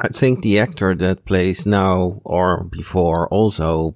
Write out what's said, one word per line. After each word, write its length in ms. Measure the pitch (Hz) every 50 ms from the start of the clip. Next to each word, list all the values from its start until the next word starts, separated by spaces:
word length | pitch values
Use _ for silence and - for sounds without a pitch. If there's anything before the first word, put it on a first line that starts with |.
I 80 | - -
think 320 | - - 135 131 127 123
the 160 | - 110 101 104
actor 360 | 113 - - - 101 92 92
that 320 | 78 92 92 95 - _
plays 400 | - 98 92 90 95 90 - -
now 540 | 104 104 98 95 95 92 92 92 90 92 - -
or 400 | - - 90 90 92 87 85 90
before 640 | 87 - - - - - 92 87 85 80 85 82 -
also 640 | - 101 110 107 - - 78 80 82 80 80 80 -